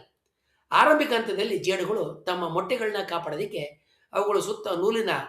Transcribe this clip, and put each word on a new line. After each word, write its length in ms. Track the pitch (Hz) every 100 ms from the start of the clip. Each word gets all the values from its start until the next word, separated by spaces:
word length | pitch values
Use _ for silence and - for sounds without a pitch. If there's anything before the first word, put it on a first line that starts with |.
| - _ _ _ _ _ _
ಆರಂಭಿಕ 360 | 185 269 302 269
ಹಂತದಲ್ಲಿ 500 | 233 220 185 226 202
ಜೇಡುಗಳು 640 | 180 190 180 220 160 - -
ತಮ್ಮ 220 | 175 170
ಮೊಟ್ಟೆಗಳನ್ನ 460 | 165 185 247 214 202 185
ಕಾಪಾಡೋದಕ್ಕೆ 760 | 170 156 151 208 165 147 - _ _ _
ಅವುಗಳು 280 | 190 208 196
ಸುತ್ತ 260 | 185 - 214
ನೂಲಿನ 420 | 175 196 226 196 143